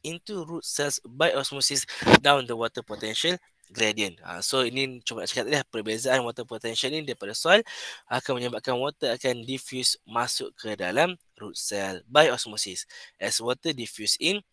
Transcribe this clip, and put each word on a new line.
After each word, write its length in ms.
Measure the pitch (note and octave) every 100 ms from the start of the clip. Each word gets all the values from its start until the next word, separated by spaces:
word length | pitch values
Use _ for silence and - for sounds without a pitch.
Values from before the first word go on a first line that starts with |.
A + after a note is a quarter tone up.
| D3+
into 400 | E3+ - G3+ D#3+
root 200 | E3+ -
cells 360 | - C#3+ - -
by 280 | B2 E3
osmosis 520 | - C3 C#3 C3+ C#3 - - - -
down 240 | C#3+ C#3+ A#2+
the 100 | A#2
water 300 | A#2 - -
potential 520 | G#2 G#2+ A2 E3 F3+ _ _ _
gradient. 480 | - A2 G#2+ G2 E2+
Ha, 240 | F2 F2 -
so, 160 | C3+
ini 400 | B2 B2+ C3+ B2
cuma 240 | - A2+ F2+
nak 80 |
cakap 160 | - A2
tadi 80 | D3
lah, 80 | -
perbezaan 560 | A2+ G#2+ A2 C3 B2+
water 240 | A#2+ A#2 A#2
potential 480 | A2+ A#2 A2+ C3
ni 80 | D#3
daripada 320 | D3 A#2+ G2+
soil 320 | A2+ D#3+ G3+ A3+ - - - -
akan 320 | B2+ - B2+
menyebabkan 400 | B2 A2+ - B2
water 400 | C#3 - C3+ A#2+
akan 240 | C3 A#2+
diffuse 560 | A#2 C3 - B2+ B2 - -
masuk 480 | A#2 A#2+ - -
ke 240 | - A2 G2+
dalam 400 | F2+ A2 E3+ F3 _ -
root 160 | G#2 -
cell 400 | - G2+ F#2+ F#2 -
by 240 | C3+ D#3
osmosis. 560 | A#2+ A#2 G#2 - F2+ - - - -
As 200 | G2 -
water 320 | A#2 B2+ E3 C#3
diffuse 400 | A2+ - G#2 -
in, 200 | E3 G3+ -